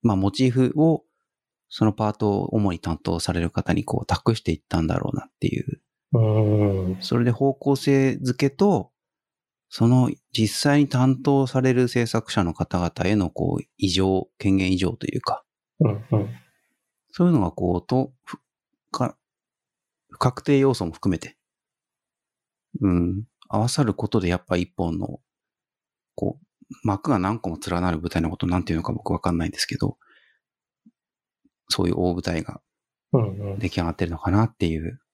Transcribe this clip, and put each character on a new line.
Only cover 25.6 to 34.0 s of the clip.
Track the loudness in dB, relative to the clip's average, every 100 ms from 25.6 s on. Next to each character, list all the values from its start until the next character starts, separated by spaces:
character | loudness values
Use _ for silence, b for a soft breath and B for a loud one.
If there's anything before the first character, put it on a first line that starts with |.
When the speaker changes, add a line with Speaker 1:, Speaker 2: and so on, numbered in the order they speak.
| _ _ _ _ _
Speaker 1:
こ | -4 -4 -4
う、 | _ _ _ -8
幕 | -4 -2 0
が | 0
何 | 0 -2
個 | -6
も | -8 -4
連 | -2
な | 0
る | -2
舞 | -2
台 | -2
の | -2
こ | -2
と | -2
な | -2
ん |
て | 0
い |
う | -4
の |
か | -2
僕 | -6 -4
わ | -2
か | -2
ん | -2
な | -4
い |
ん |
で | -4
す | -6
け | -4
ど、 | -4 -6 b b b b _ _ _ _ _ _ _ _ _ _ _ _ _
そ | -4 -2
う |
い |
う | 0
大 | -2
舞 | -2
台 | -4 -4
が | -6 -14 _ _ _ _ _
Speaker 2:
う | 0
ん | 0 -4 -8
う | -6
ん。 |
Speaker 1:
出 | -4
来 | -2
上 |
が | -4
っ |
て | -2